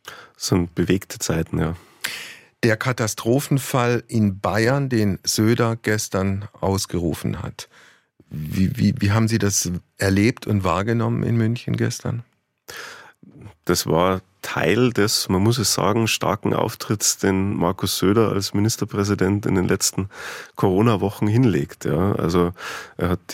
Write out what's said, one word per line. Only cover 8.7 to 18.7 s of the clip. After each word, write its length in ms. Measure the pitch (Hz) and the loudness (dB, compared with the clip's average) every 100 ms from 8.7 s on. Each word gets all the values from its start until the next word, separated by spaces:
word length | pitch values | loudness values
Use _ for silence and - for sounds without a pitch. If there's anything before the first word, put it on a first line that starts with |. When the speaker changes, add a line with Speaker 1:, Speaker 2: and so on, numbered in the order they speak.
| - | 2
Speaker 2:
wie, 180 | 104 - | 2 2
wie 120 | 98 | 2
haben 160 | 107 110 | 2 2
Sie 100 | 107 | 2
das 320 | 101 - 87 87 - - | 0 0 -2 -6 -10 -2
erlebt 500 | 98 98 110 - - | 2 4 4 2 -2
und 160 | 104 | 0
wahrgenommen 600 | 95 85 104 117 113 117 | 0 0 0 0 0 0
in 120 | 120 117 | 0 0
München 400 | 110 123 - 113 | 0 -2 -4 -2
gestern? 480 | 117 - - 117 - _ _ _ - - - - - _ - - - - - | -2 -4 -6 -6 -10 _ _ _ -18 -16 -16 -18 -20 _ -20 -20 -20 -8 -2
Speaker 1:
Das 200 | 87 - | -2 0
war 360 | 80 90 92 - _ | 2 2 0 -6 _
Teil 500 | - - 80 107 123 | -8 -2 0 2 2
des, 380 | - 104 - - | 2 0 0 0
man 120 | 92 | 2
muss 160 | 107 120 | 2 2
es 160 | 98 | 0
sagen, 360 | - 95 110 110 | 0 0 2 0
starken 440 | - 80 101 - | 0 -2 0 0
Auftritts, 640 | - - - - 104 - - | 0 -2 -4 -6 -2 -2 0
den 380 | 98 95 98 87 | 0 0 -2 0
Markus 420 | 85 95 92 - | -2 -2 -4 0
Söder 360 | 95 110 104 | 2 4 2
als 200 | 98 98 | 0 -2
Ministerpräsident 920 | 104 107 | 0 0